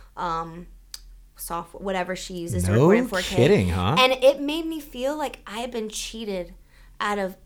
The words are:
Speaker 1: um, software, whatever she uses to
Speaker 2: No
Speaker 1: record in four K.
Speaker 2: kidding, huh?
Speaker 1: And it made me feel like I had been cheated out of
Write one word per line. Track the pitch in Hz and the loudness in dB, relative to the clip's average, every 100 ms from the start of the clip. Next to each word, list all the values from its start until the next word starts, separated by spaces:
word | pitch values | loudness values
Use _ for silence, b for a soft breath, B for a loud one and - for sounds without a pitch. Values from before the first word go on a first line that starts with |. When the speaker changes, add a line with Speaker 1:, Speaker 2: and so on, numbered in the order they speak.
| b - | b -8
Speaker 1:
um, | 175 165 165 170 175 - - - - - - - | -4 -4 -6 -12 -16 -20 -20 -20 -20 -20 -20 -16
software, | - 170 170 - | -8 -8 -8 -10
whatever | 196 185 180 185 | -4 -4 -4 -6
she | - 180 | -8 -8
uses | 170 104 | -4 -2
to | 90 | 2
Speaker 2:
No | 107 160 | 6 6
Speaker 1:
record | 226 | 6
in | 254 | 4
four | 185 | -2
K. | - - | -2 4
Speaker 2:
kidding, | 135 196 90 | 6 6 4
huh? | 90 92 160 | 2 2 4
Speaker 1:
And | 254 | 4
it | 254 262 285 | 6 4 4
made | 285 320 320 | 0 -2 -4
me | 320 | -6
feel | 285 247 262 302 | -10 -6 -4 -2
like | 269 - - | -6 -8 -12
I | 214 | -8
had | 247 | -6
been | 240 214 | -6 -6
cheated | - - 226 214 190 175 - b b b - | -8 -10 -8 -6 -6 -8 -14 b b b -6
out | 208 208 | -4 -2
of | 185 190 | -4 -6